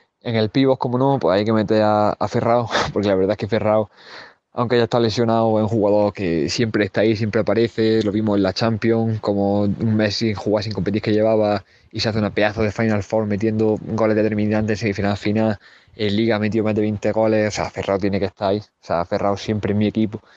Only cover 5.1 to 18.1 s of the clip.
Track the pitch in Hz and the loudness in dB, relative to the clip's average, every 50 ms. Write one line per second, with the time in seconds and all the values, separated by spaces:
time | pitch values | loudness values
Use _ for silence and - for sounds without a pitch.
5.1 | 98 120 117 113 113 113 113 113 110 107 107 104 117 110 104 101 104 104 104 101 | 0 0 0 2 2 2 2 2 2 0 0 0 0 0 2 2 2 2 2 0
6.1 | - - 98 85 85 80 71 80 - - 117 110 - 104 104 101 - 110 104 113 | -2 -2 -4 -2 0 0 -2 -2 -2 -2 -2 0 0 0 -2 0 0 0 2 2
7.1 | 113 101 117 104 95 113 101 104 101 113 117 107 - - 110 110 110 113 104 104 | 2 0 -2 -2 0 -2 0 0 2 0 0 0 0 0 0 2 2 2 0 0
8.1 | 95 110 107 107 101 101 98 95 92 - 117 113 113 104 - 113 113 113 113 113 | 0 0 0 0 2 2 0 0 0 0 -2 -2 -2 0 0 0 2 2 0 0
9.1 | 110 107 - 107 101 101 101 101 101 104 104 101 92 - 110 113 107 107 107 104 | -2 -2 -2 -2 -2 0 0 0 0 0 0 0 -2 -2 0 0 2 2 0 0
10.1 | 98 - 113 110 101 - - 107 101 107 98 110 104 104 85 101 98 107 - 113 | 0 -2 -2 -4 -4 -2 -2 -2 0 0 -2 -4 -6 -4 -4 -2 -2 -2 0 0
11.1 | 107 107 110 110 113 110 107 104 104 98 - _ _ _ _ _ - 117 104 117 | 2 2 2 2 2 2 2 2 0 -2 -4 _ _ _ _ _ -8 -4 -4 -2
12.1 | 104 113 104 98 - - 104 107 101 113 110 107 101 - 113 110 107 104 101 - | 0 0 -2 -2 0 0 0 0 0 0 -2 -2 0 0 0 0 0 -2 -2 -2
13.1 | 110 110 110 104 104 95 110 110 110 110 110 110 107 98 - - 110 110 110 110 | -2 -2 0 0 -2 -2 -2 -2 0 2 2 0 0 -2 -4 -4 -2 0 2 2
14.1 | 107 107 107 107 107 104 104 104 107 107 107 107 110 101 117 104 98 - 98 101 | 2 2 2 0 0 0 0 0 0 0 0 -2 -2 -2 -2 -4 -2 -2 -2 -2
15.1 | 104 - - 107 104 110 110 110 104 - _ - - - _ _ - - 107 104 | -2 -2 -2 -2 0 0 0 0 -2 -4 _ -20 -20 -20 _ _ -8 -6 -4 -2
16.1 | 98 107 113 113 110 104 107 107 98 110 104 110 107 107 107 107 107 98 - 107 | 0 0 0 0 0 0 0 0 0 0 0 0 0 0 0 -2 -2 -2 -2 -2
17.1 | 101 110 110 110 107 107 107 104 - - 82 - - - - - 98 95 101 98 | 0 0 2 2 2 2 0 0 -2 -4 -6 -6 -6 -6 -2 -2 -2 0 0 -2